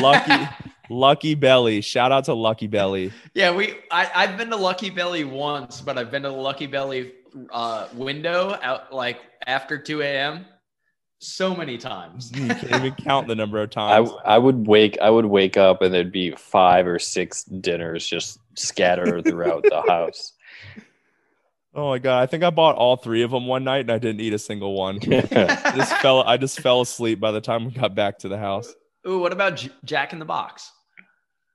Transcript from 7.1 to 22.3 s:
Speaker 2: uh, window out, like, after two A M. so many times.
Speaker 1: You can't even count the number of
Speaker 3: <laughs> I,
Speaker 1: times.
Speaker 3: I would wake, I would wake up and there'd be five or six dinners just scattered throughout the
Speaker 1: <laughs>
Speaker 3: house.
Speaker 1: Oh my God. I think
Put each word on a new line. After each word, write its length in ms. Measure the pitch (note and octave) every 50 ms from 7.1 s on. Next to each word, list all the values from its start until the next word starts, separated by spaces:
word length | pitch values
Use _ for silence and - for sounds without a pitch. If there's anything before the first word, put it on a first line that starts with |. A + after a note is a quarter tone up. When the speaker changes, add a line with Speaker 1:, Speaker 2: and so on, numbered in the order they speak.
| - _ _ _ - C3+ B2 -
Speaker 2:
uh, 380 | - A#2+ A#2 A#2 A2+ G#2+ F#2+ - -
window 600 | A#2+ C3 C3+ C#3+ D3+ D3+ E3+ E3+ F3+ F#3 G3 G3+ -
out, 300 | C3 B2+ C3 - - -
like, 260 | C3+ C3 B2 A#2+ A#2+ - - _ _ _ -
after 300 | B2 C3 C3+ - - D#3
two 260 | C#3 A#2 - D3+ D3+
A 40 | C#3+ C#3+ C#3+ C3+
M. 280 | C#3 D3 D#3 F3 F#3 - _ _ _ _ _ _ _ _ _ _ _ _ _ _ -
so 300 | - - - F#3 F#3+ F#3
many 240 | F3 E3 C#3+ A#2+ A#2
times. 540 | - B2+ G#2 F#2 F2 E2 E2+ B2+ B2 A#2 A#2+
Speaker 1:
You 140 | C#3 C3+ A#2
can't 260 | - - - A#2+ A#2+
even 200 | B2+ C3 C3+ C3+
count 340 | - - - C#3 C3+ A#2+ A#2
the 60 | A2+
number 260 | A2 A2 G#2 G#2 G#2+
of 60 | G#2+ G#2+
Speaker 3:
<laughs> 80 | -
I, 220 | A2+ G#2+ G#2+ G#2+ A2
Speaker 1:
times. 120 | A#2 A2+ - - -
Speaker 3:
I 140 | G#2 G#2+ A#2
would 280 | B2 C3+ C3 A#2+ G#2+
wake, 320 | G#2 G#2+ G#2+ G#2+ G#2 - -
I 80 | - G#2+
would 180 | A2+ A#2 A2
wake 300 | G#2 G2+ G2 G2 F#2+ -
up 240 | G2+ G2 F#2+ F#2 -
and 120 | F#2+ F#2 F#2
there'd 160 | F2+ F2 F2+
be 200 | F2 F#2+ F2+ E2+
five 540 | C#2 - - - - G2 F#2 F2+ F2 F2+ F2+
or 120 | F2+ F2 E2+
six 460 | - - - F#2 F2+ - - - -
dinners 600 | - F#2+ F#2+ F2+ F#2 F2 E2+ E2+ E2 E2 E2 -
just 320 | - F2 E2+ - - - - _ _ _
scattered 720 | - - - - - F#2 F2+ F2+ F2+ F2+ - F2 E2+ D2+
throughout 380 | E2 E2+ E2 E2+ F2 E2 D2+
the 200 | C#2+ - - D2+
Speaker 1:
<laughs> 60 | - -
Speaker 3:
house. 440 | F2 E2+ E2+ D#2+ - - - - - _ _ - - - - - - - - _ _ _ _ _ _ _ _ _ _ _ _ _ _ _ _ _ -
Speaker 1:
Oh 140 | D3 D3 C#3+
my 80 | C3 B2
God. 220 | C3 C3 B2+ B2
I 40 | B2+
think 160 | C3